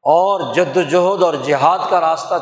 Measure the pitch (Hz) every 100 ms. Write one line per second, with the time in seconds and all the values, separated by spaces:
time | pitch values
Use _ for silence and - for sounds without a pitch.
0 | 139 165 190 196 156 - 175 156 151 175
1 | 180 196 175 147 127 139 147 185 - 180
2 | 160 - - 180